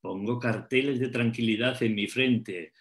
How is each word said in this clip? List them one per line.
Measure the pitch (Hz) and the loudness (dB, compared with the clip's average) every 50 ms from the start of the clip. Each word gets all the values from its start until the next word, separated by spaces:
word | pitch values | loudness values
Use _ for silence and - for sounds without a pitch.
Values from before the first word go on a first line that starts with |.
Pongo | - 92 95 95 101 107 123 123 | -8 -6 -6 -4 -2 -2 -2 -2
carteles | 123 120 110 104 - - 135 131 135 143 135 123 | 0 -2 -2 -2 -4 0 2 2 2 2 0 -2
de | 131 123 | -2 -2
tranquilidad | 120 117 120 117 117 - 117 113 110 104 120 127 131 120 | 0 0 0 0 0 0 0 0 2 2 0 0 0 0
en | 120 113 110 | 0 0 2
mi | 101 101 | 0 -2
frente, | 101 - 120 131 127 123 107 - - 95 87 82 - _ _ | -2 0 2 2 4 4 2 0 -4 -8 -10 -10 -12 _ _